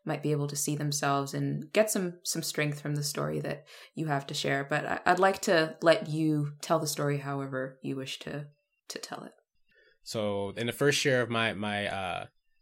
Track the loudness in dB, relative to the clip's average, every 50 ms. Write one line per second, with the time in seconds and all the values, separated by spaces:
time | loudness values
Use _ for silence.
0 | _ -4 -4 -2 0 0 2 2 0 -2 -2 -2 -2 -2 -2 0 0 -2 -2 0
1 | 0 2 2 2 0 -2 -2 -2 -2 -2 -2 -4 -4 0 2 4 4 4 2 0
2 | -2 -2 -4 -6 _ -6 -4 -4 -4 -4 -2 0 0 0 -2 -4 -4 -2 -2 -2
3 | -2 -2 -2 -2 -2 -2 -2 -4 -4 -4 -6 -8 -10 -16 -20 -20 -20 -14 _ -4
4 | -2 0 0 0 -2 -4 -6 -4 0 0 0 0 0 -2 -2 -2 0 -2 -4 0
5 | 2 4 4 6 6 4 4 2 2 4 4 6 4 4 0 4 6 6 6 6
6 | 4 0 -2 0 2 2 2 2 0 -2 -4 -8 -2 0 2 2 2 0 -2 -2
7 | 0 0 0 -2 -2 -4 -4 -4 -4 -4 -4 -4 -4 -6 -8 -10 -8 -6 -6 -6
8 | -6 -8 -10 -10 -10 -10 -8 -8 -10 -12 -16 _ _ _ _ _ _ -14 -12 -12
9 | -10 -10 -10 -12 -12 -14 -18 _ _ _ _ _ _ _ _ _ _ _ _ _
10 | _ -8 -4 -2 -2 0 -2 -2 -4 -4 -4 -4 -4 -4 0 2 4 4 4 4
11 | 4 4 4 4 2 2 0 2 2 0 0 -2 -2 -2 0 0 0 -2 -2 -2
12 | -4 -4 -4 -6 -8 -10 _ _ _ _ _ _